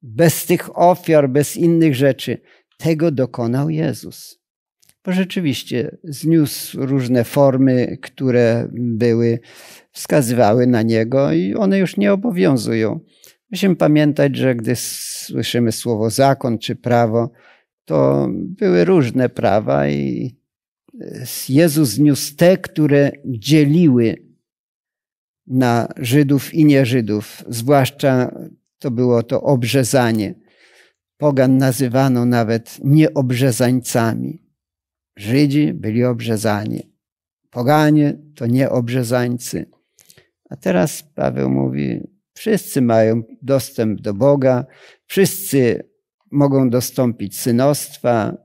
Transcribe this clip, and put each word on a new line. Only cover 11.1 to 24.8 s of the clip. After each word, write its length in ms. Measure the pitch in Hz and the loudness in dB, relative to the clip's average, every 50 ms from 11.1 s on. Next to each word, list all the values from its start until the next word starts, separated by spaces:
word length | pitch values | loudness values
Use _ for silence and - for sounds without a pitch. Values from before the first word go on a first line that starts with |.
| 127 135 139 147 156 | 0 0 0 0 0
i 220 | 165 180 190 208 | -2 -2 -2 -2
one 240 | 226 214 196 196 196 | -2 0 0 2 0
już 180 | 190 160 - | 0 -2 -2
nie 160 | - 202 202 202 | -2 0 0 0
obowiązują. 880 | 196 196 247 202 175 190 175 139 123 104 117 117 113 110 107 - 165 - _ _ _ _ - _ _ _ _ | 0 -2 -4 -2 0 2 2 2 0 0 -2 -2 -2 -2 -2 -4 -6 -10 _ _ _ _ -20 _ _ _ _
Musimy 260 | 220 180 - 196 175 | -8 -2 0 0 2
pamiętać, 600 | - 180 156 151 151 151 147 143 147 143 143 131 | 2 2 2 4 4 2 2 2 2 0 0 0
że 180 | 123 127 131 127 | 0 0 -2 -2
gdy 220 | 117 110 123 123 | -2 -2 -4 -4
słyszymy 960 | 117 - - - - - - - - - - - 135 117 - - 123 120 113 123 | -4 -4 -10 -12 -12 -12 -12 -12 -14 -14 -10 -6 -6 -6 -4 -2 0 0 0 -2
słowo 380 | - - 117 117 104 107 113 | -4 -4 -4 -4 -2 -2 -4
zakon 480 | 107 - 135 139 139 135 - 127 113 107 | 0 2 2 2 2 0 -2 -4 -4 -4
czy 180 | - - 117 | -6 -8 -10
prawo, 540 | - _ 120 120 120 117 113 107 117 117 - _ _ _ _ _ _ _ _ _ _ _ | -8 _ 0 2 2 2 2 0 0 -2 -2 _ _ _ _ _ _ _ _ _ _ _
to 440 | _ 156 151 139 135 139 139 139 131 113 | _ -2 0 2 2 2 0 -2 -2 -4
były 520 | 92 90 - 180 - 214 190 180 180 175 | -6 -10 -10 -8 -4 -2 0 2 2 2
różne 440 | 165 190 175 135 117 104 127 127 120 | 4 4 2 2 0 0 -2 -2 -2
prawa 600 | - - 113 110 95 104 107 - 67 71 71 71 | -2 -2 -2 0 0 0 0 0 0 0 0 0
i 480 | 71 71 71 67 62 60 - 131 - _ _ _ _ _ _ _ _ _ _ _ _ 240 - - - - 127 123 - - - - | -2 -2 -4 -4 -4 -6 -8 -10 -10 _ _ _ _ _ _ _ _ _ _ _ _ -20 -18 -16 -16 -14 -14 -12 -12 -12 -8 0
Jezus 400 | 131 139 170 175 139 151 156 123 | 2 4 4 4 4 2 0 0
zniósł 480 | 101 113 147 147 143 - - - - | 2 2 2 2 2 0 -4 -10 -2
te, 200 | - 175 175 190 | 2 4 4 4
które 540 | 185 - - - - 151 147 143 143 143 135 - - _ | 2 -2 -10 -4 -2 0 2 4 4 2 2 0 -6 _
dzieliły 920 | - 127 113 101 123 147 156 151 139 147 170 180 156 127 120 117 113 95 - _ _ _ _ _ _ _ _ _ _ _ _ | -10 -10 -8 -2 2 4 4 4 4 4 4 4 4 4 4 2 0 -2 -4 _ _ _ _ _ _ _ _ _ _ _ _